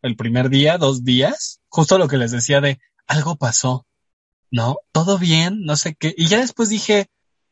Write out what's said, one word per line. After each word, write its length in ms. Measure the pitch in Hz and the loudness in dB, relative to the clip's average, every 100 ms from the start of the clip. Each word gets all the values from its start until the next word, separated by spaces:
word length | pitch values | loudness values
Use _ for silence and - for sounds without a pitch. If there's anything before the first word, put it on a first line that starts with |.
el 140 | 127 110 | -8 -6
primer 340 | 117 117 131 | -2 0 2
día, 260 | 135 147 175 | 4 2 2
dos 260 | 143 135 | 0 0
días, 580 | 123 123 147 294 - - _ | 0 2 0 -2 -10 -16 _
justo 260 | - 151 190 | 0 2 2
lo 120 | 160 | 2
que 100 | 135 | 0
les 120 | 117 | -2
decía 300 | 120 120 147 | -2 0 2
de, 180 | 143 135 _ _ - | 0 -2 _ _ -4
"Algo 300 | 147 151 160 | -2 -2 -2
pasó, 500 | 123 - 127 127 - _ _ _ _ _ _ | -2 -2 -2 -4 -8 _ _ _ _ _ _
¿no? 260 | 120 117 120 - | -2 -2 -4 -4
Todo 260 | 160 165 196 | 0 2 2
bien, 440 | 175 160 170 214 | 2 2 2 -4
no 120 | 170 151 | -4 -4
sé 180 | 170 151 | -4 -4
qué", 160 | - 165 | -6 -2
y 100 | 165 | 0
ya 100 | 214 | 2
después 300 | 254 - 220 | 0 -2 -2
dije, 400 | 214 - 208 196 _ _ _ _ | -2 0 0 0 _ _ _ _